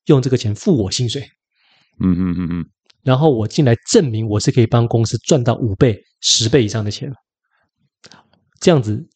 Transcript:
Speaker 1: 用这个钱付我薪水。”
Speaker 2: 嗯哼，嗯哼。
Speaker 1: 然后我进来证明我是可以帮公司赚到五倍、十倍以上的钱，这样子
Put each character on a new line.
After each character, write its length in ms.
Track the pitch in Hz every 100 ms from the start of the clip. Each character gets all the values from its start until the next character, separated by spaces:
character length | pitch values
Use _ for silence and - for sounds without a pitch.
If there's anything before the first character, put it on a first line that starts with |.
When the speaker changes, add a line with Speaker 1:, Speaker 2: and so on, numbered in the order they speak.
| -
Speaker 1:
用 140 | 139
这 80 | 127
个 80 | 127
钱 160 | 107
付 300 | 104 220 147
我 80 | 95
薪 180 | - 120
水。” 140 | 139 - _ _ _ _ _ _ -
Speaker 2:
嗯 140 | 92 90
哼， 180 | 92 87
嗯 120 | 87
哼。 180 | 87 80 _ _ _
Speaker 1:
然 120 | 135 131
后 140 | 160
我 160 | 117 107
进 180 | -
来 100 | 147 117 -
证 180 | 233 147
明 160 | 110 113
我 140 | 107
是 100 | -
可 100 | 131
以 60 | 110
帮 220 | 120 117
公 180 | 117 113
司 100 | 117
赚 240 | - 156
到 100 | 120
五 220 | - 117 92
倍、 200 | 135 101 _ _
十 280 | - - 110
倍 160 | 143
以 40 | 107
上 160 | 113
的 60 | 104
钱， 200 | - 131 127 _ _ _ _ _ _ _ _ - _ _ _ _ -
这 100 | -
样 120 | 156
子 180 | 107 107 160